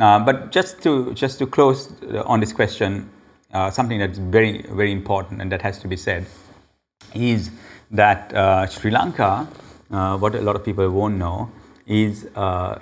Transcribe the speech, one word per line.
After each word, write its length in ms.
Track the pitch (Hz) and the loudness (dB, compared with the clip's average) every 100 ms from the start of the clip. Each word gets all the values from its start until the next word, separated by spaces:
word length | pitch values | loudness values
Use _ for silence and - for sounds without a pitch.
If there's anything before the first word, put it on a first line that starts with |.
Uh, 180 | 107 104 | 6 6
but 320 | 120 131 - | 6 0 0
just 320 | 185 185 - | -2 -2 0
to, 320 | 165 139 123 | 0 2 0
just 240 | 117 135 - | -2 -4 -2
to 80 | 135 | -2
close, 460 | 151 139 131 - - - | 4 4 4 -4 -16 -8
uh, 100 | 104 - | -6 0
on 140 | 113 | 0
this 120 | 107 | 2
question, 560 | - 110 - 98 101 - - _ _ _ | 0 0 0 -4 -4 -10 -18 _ _ _
uh, 160 | 95 95 | -4 -2
something 300 | 98 120 110 | -2 -2 0
that's 180 | 98 92 | -2 -4
very, 460 | 90 110 110 - - | 0 4 4 0 -6
very 180 | 98 104 | -2 0
important 500 | 98 98 98 92 101 | -2 -2 -4 -4 -8
and 120 | 95 | -6
that 100 | 95 | -4
has 160 | 101 92 | -4 -6
to 100 | 92 | -8
be 80 | 92 | -6
said 300 | - 90 92 - - - _ _ _ _ - | -4 -4 -6 -16 -20 -20 _ _ _ _ -12
is 360 | 107 120 113 87 - - - - | -4 0 0 -2 -12 -20 -20 -4
that, 440 | 107 104 95 - | 4 4 4 0
uh, 320 | 104 95 95 95 | 0 4 4 0
Sri 240 | - 110 | -4 0
Lanka, 560 | 117 180 160 101 104 156 - - - - | 0 0 0 0 0 -4 -12 -20 -20 -8
uh, 260 | 98 95 95 | -4 -2 0
what 160 | 107 | -2
a 60 | 110 | 0
lot 160 | 104 98 | -2 -2
of 80 | |
people 240 | 110 98 95 | -2 -2 0
won't 260 | 95 104 98 | 0 0 -2
know, 340 | 87 95 113 - - - - | -4 -4 -8 -14 -20 -18 -2
is, 420 | 107 107 101 - | 0 0 -2 -10
uh, 420 | - 98 90 92 - | -6 -2 -2 -4 -6